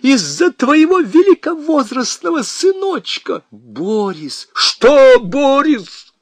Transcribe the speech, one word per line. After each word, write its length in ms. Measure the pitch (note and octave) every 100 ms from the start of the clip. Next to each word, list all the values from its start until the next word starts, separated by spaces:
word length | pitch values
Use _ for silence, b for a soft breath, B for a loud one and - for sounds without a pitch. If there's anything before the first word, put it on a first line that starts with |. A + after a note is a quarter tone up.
из-за 500 | B3+ C4+ F3 - F4
твоего 480 | - B3 D4+ D#4+ F#4
великовозрастного 1400 | C4+ D4+ G4 F4 - E4 D4+ D4+ A3+ C4 B3+ - F4 E4
сыночка! 1000 | A#3 - F#4 F#4+ G4 D#4+ - - - F3 _
Борис! 1000 | G#2 A#2+ A2 F3+ A3 G3+ E3+ D3+ - -
Что, 680 | - - - - C#5+ C5+ B4
Борис? 920 | G3 C4 C#4 C#4 D#4 C4+ E3 - - _